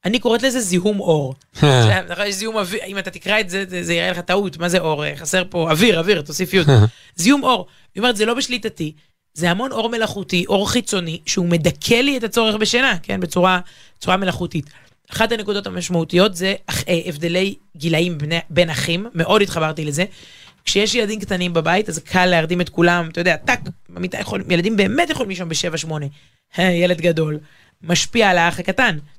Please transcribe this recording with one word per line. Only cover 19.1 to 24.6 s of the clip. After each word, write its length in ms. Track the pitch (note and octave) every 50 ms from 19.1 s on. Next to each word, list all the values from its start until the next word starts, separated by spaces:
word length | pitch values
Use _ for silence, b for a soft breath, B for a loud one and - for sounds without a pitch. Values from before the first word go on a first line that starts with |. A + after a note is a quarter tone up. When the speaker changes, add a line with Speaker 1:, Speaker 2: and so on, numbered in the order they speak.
| -
Speaker 1:
מאוד 280 | E3 E3 F3+ G3+ G#3+
התחברתי 420 | G3+ G3 - E3 D#3 D#3 D#3 D#3+ D#3
לזה. 200 | D3+ C#3+ D3+ F#3 - B B B B B B B B B B B
כשיש 300 | - - G3 G#3+ G#3+ -
ילדים 260 | A#3+ A3 G3+ A3 G#3+
קטנים 320 | F#3+ - G3+ F3+ F3+ F3+
בבית, 360 | E3+ E3 D#3 E3 F3 G3+ G#3+ F#3
אז 100 | D#3+ D#3+
קל 280 | - - - F#3 F3+
להרדים 340 | F#3 F3 E3 D#3 D#3+ F3+ F3
את 80 | F3 -
כולם, 400 | - - E3+ F3 F3 F3 E3+ D#3+
אתה 80 | D#3+ F3
יודע, 160 | F3 F3+ D#3+
טק, 240 | - - - B3 B3 - - - - - -
במיטה 300 | F3 F3 F3+ F3+ - -
יכול, 240 | G3+ - G#3 G3 F#3+ -
ילדים 260 | F3+ E3+